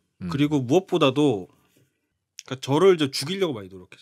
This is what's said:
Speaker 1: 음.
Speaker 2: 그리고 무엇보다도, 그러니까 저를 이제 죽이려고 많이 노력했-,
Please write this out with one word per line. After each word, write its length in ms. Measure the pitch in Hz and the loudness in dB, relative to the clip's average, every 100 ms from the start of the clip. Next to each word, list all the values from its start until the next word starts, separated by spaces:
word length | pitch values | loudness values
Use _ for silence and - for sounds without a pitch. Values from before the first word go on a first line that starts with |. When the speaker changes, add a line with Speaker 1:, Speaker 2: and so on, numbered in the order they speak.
| _ _ | _ _
Speaker 1:
음. 80 | 90 | -8
Speaker 2:
그리고 320 | 135 147 147 | -2 0 0
무엇보다도, 880 | 120 170 190 180 139 143 147 101 87 _ _ _ _ _ _ _ _ - - | 2 0 2 2 2 4 0 0 -6 _ _ _ _ _ _ _ _ -20 -14
그러니까 160 | 131 - | -12 -2
저를 300 | 147 196 175 | 4 4 4
이제 160 | 139 | 0
죽이려고 420 | - 139 196 175 | -4 -8 -4 -4
많이 140 | 110 95 | -6 -12
노력했-, 300 | 92 90 - | -20 -20 -20